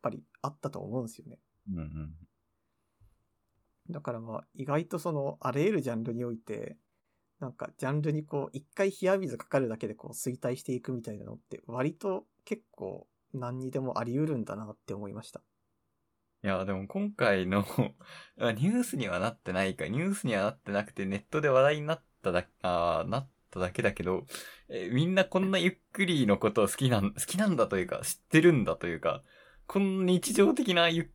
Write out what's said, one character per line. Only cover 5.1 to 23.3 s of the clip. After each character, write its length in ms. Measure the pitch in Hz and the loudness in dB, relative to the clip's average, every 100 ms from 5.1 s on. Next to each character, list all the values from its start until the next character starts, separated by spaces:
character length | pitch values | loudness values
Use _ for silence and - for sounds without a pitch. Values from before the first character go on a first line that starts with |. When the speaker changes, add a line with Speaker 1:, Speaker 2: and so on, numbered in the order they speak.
Speaker 1:
の、 260 | 151 139 - | -2 -2 -2
あ 100 | 127 | -2
ら 100 | 139 | 2
ゆ 120 | 175 | 2
る 80 | 208 | 2
ジ 100 | 120 | 0
ャ 40 | 117 | -2
ン 80 | |
ル 100 | 113 | -4
に 100 | 117 | -4
お 80 | 123 | -4
い 60 | 113 | -6
て、 400 | - 107 110 - _ _ _ _ _ - | -8 -8 -8 -12 _ _ _ _ _ -12
な 100 | 135 | -12
ん 40 | |
か 180 | - 127 - | -8 -10 -6
ジ 80 | 135 | -2
ャ 60 | |
ン 100 | 147 | 0
ル 100 | 151 | 0
に 140 | 151 151 | -2 -2
こ 240 | 147 139 | -4 -6
う、 40 | 139 | -8
一 80 | - - | -10 -2
回 160 | 196 | -2
冷 40 | 190 | 0
や 160 | 185 196 | 0 0
水 200 | 175 113 | 0 -8
か 100 | - | -2
か 120 | 143 | 0
る 100 | 127 | 0
だ 80 | 110 | -2
け 100 | 110 | -6
で 80 | 107 | -8
こ 140 | - | -12
う、 20 | |
衰 280 | - - 127 | -8 -6 -4
退 160 | 131 127 | -4 -6
し 80 | |
て 100 | - | -4
い 80 | 127 | -6
く 100 | 117 | -4
み 100 | 127 | -8
た 100 | 113 | -8
い 60 | 107 | -12
な 80 | 107 | -12
の 80 | |
っ 40 | 110 | -14
て、 240 | - - - | -14 -18 -10
割 260 | 117 139 | -4 -2
と 320 | 175 202 190 - _ - | -2 -4 -4 -8 _ -10
結 180 | 220 _ | -10 _
構 360 | - 95 92 - _ _ | -12 -10 -10 -16 _ _
何 260 | 131 123 127 | -8 -6 -6
に 120 | 131 | -6
で 80 | 131 | -4
も 200 | 131 - | -4 -4
あ 40 | |
り 100 | 117 | -2
得 140 | 127 156 | -2 0
る 100 | 139 | -2
ん 80 | 107 | -4
だ 100 | 101 | -8
な 100 | 107 | -10
っ 100 | 110 | -14
て 180 | - | -12
思 140 | 101 101 | -10 -8
い 40 | |
ま 100 | 104 | -12
し 80 | - | -14
た。 100 | - _ _ _ _ _ _ _ _ _ _ | -16 _ _ _ _ _ _ _ _ _ _
Speaker 2:
い 60 | 101 | -2
や、 160 | 95 | -2
で 80 | 98 | 0
も 160 | 95 98 | -4 -4
今 240 | 196 208 | -4 -4
回 340 | 208 120 98 92 | 0 2 2 2
の、 180 | 98 98 - 120 - | 2 0 0 -2 -2
<laughs> 380 | - - - - | -20 -20 -18 -4
ま 100 | 117 | -2
あ、 40 | |
ニ 180 | 110 156 | 2 2
ュ 80 | 240 | 2
ー 40 | |
ス 140 | 240 147 | 0 -2
に 120 | 107 | -2
は 100 | 87 | 0
な 120 | 101 | -2
っ 60 | - | -4
て 140 | - | -4
な 140 | 90 95 | 0 0
い 100 | 95 | 0
か、 120 | 76 | -2
ニ 120 | 117 | -2
ュ 120 | 180 | -2
ー 20 | |
ス 120 | 196 - | -2 0
に 100 | 104 | 0
は 80 | |
な 80 | 101 | 0
っ 60 | - | -2
て 140 | - | -4
な 140 | 101 104 | -2 -2
く 60 | |
て、 140 | - 98 | -4 -4
ネ 120 | 98 | -4
ッ 80 | - | -2
ト 120 | - | 0
で 80 | 143 | 4
話 120 | 131 | 6
題 200 | 135 151 | 6 4
に 60 | 147 | -2
な 80 | 160 | -4
っ 80 | _ _ | _ _
た 80 | - | -2
だ-、 140 | 87 90 _ | 0 -2 _
あ 420 | 92 87 85 82 85 | 0 2 2 2 0
ー、 40 | |
な 100 | 120 | -2
っ 100 | 139 | -4